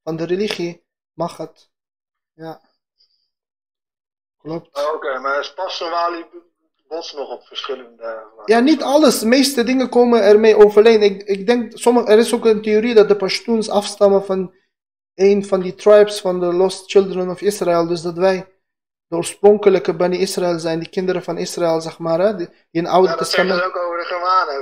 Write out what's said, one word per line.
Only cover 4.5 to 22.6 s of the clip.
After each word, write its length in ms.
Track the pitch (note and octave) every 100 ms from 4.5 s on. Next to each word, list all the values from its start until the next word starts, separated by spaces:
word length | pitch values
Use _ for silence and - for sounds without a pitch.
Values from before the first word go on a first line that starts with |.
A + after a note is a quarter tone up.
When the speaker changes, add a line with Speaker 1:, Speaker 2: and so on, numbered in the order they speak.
| E3 - -
Speaker 2:
Oh, 160 | D3
oké, 260 | D#3 D3+ C3
maar 200 | C3+ C#3+
is 140 | C#3+
Passion 360 | - F#3 - F3
Wali 360 | E3+ E3+ E3+ - F3 - _ _ _ _
botst 280 | D#3+ D#3+ D3
nog 140 | C3
op 160 | A#2+ _
verschillende 760 | - - C3 A#2+ A#2 A2+ A2 -
vlakken? 220 | - - A3+
Speaker 1:
Ja, 40 |
niet 220 | B3+ D#4
alles. 360 | A#3 C#4+ D#4 -
De 60 | G#3+
meeste 380 | B3+ C4+ -
dingen 260 | A#3 C4 B3+
komen 320 | A#3+ A#3+ A#3
ermee 320 | G3+ G#3+ A3 G#3+
overeen. 440 | G#3 G#3 G#3+ A3+
Ik, 220 | G#3 G3
ik 240 | - G3 F#3+
denk, 240 | A#3+ A3 -
sommige, 300 | - A#3+ G#3
er 60 | G#3+
is 160 | A#3
ook 120 | A#3+ A3+
een 160 | G#3
theorie 320 | G#3+ G#3+ A#3
dat 140 | A3+ G3+
de 80 | G3+
Pashtuns 540 | F#3+ - - A3+ G3+
afstammen 560 | G3 G3+ - G3+ G3 G3
van 280 | F#3+ F3+ _ _ _ _ _ _ -
een 300 | G3 G3+ G3+
van 140 | F#3+
die 140 | F3+ F3
tribes 440 | - G#3 G#3 G#3
van 180 | F#3 F3+
de 60 | F3
Lost 380 | F3 F#3 F#3 -
Children 380 | G3+ F#3+ F3+ F3+
of 120 | F3
Israel. 460 | G3 G3+ F3 E3+ E3
Dus 140 | F3
dat 160 | E3 E3+
wij 300 | F#3+ F#3+ F3+ _ _ _ _ _ _
de 80 | E3+
oorspronkelijke 800 | E3+ - G3+ G#3 G3+ F#3+ -
Bani 240 | E3 F3+ F3+
Israël 420 | F#3+ G3 F3+ E3+
zijn, 200 | E3 E3
die 100 | E3
kinderen 340 | - F#3 F3
van 140 | E3+ E3+
Israël, 440 | F3+ - F3 E3
zeg 160 | D#3+ -
maar, 200 | E3 E3
hè, 160 | F#3+ G3+
die, 120 | E3+
die 80 | _